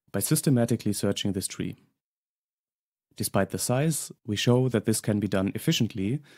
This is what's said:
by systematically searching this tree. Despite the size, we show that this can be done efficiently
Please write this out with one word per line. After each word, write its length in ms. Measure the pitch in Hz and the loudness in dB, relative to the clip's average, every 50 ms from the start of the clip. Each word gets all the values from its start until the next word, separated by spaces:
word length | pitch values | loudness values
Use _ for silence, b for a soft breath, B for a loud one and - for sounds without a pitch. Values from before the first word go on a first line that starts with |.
| _ _ | _ _
by 80 | - 101 | -6 -4
systematically 720 | - - 156 156 - 165 135 120 117 - 120 113 - 110 | 0 0 0 2 2 2 4 4 4 2 0 0 0 -2
searching 400 | 98 - - 101 98 - - 104 | -2 0 0 -2 -2 0 -2 -2
this 140 | 92 98 - | -2 -2 -4
tree. 300 | - - - 90 95 - _ _ _ _ _ _ _ _ _ _ _ _ _ _ _ _ _ _ _ _ _ _ _ _ _ _ _ _ | -6 -6 -6 -8 -8 -8 _ _ _ _ _ _ _ _ _ _ _ _ _ _ _ _ _ _ _ _ _ _ _ _ _ _ _ _
Despite 340 | - 107 - - 104 95 - | -6 -6 0 2 2 0 2
the 80 | - 92 | -2 -4
size, 540 | - - 123 131 147 165 147 - - - - _ - | -2 0 0 2 2 0 0 -2 -6 -10 -14 _ -6
we 100 | 110 104 | -6 -4
show 320 | 98 - 123 123 123 127 127 | 0 4 4 4 4 4 2
that 160 | - 107 - | 0 0 0
this 160 | 110 110 - | 2 -2 0
can 180 | - 113 104 104 | 0 0 0 0
be 100 | 104 95 | 0 0
done 240 | 101 95 95 98 - | 0 0 0 0 -2
efficiently 640 | 104 - 160 165 - 117 101 - - 95 101 135 147 B B B | -2 -2 0 2 2 0 -2 -2 -4 -4 -2 -2 -4 B B B